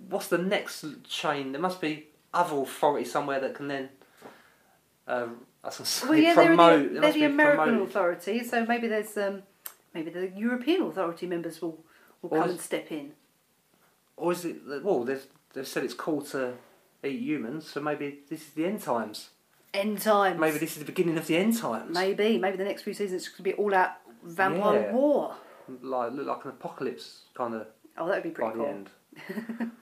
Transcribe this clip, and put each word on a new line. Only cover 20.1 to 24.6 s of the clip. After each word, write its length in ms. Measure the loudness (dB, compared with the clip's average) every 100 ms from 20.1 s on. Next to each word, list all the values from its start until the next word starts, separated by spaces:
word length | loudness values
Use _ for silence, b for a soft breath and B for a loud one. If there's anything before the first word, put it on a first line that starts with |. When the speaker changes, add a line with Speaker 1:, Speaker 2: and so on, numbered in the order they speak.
| 4 4 4
Speaker 1:
Maybe 200 | 2 2
this 140 | -2
is 40 | -6
the 60 |
beginning 340 | -6 0 2 2
of 80 | 2
the 100 | 2
end 200 | 4 2
times. 340 | 0 -4 -4
Speaker 2:
Maybe. 460 | -2 0 2 2 4
Maybe 180 | 2 -2
the 60 |
next 180 | -4 -4
few 120 | -8
seasons 340 | -6 -4 -4 -8
could 160 | -6
be 100 | -4
all 200 | 0 2
out 160 | 4 2 -2 -18 -20
vampire 600 | -10 0 2 4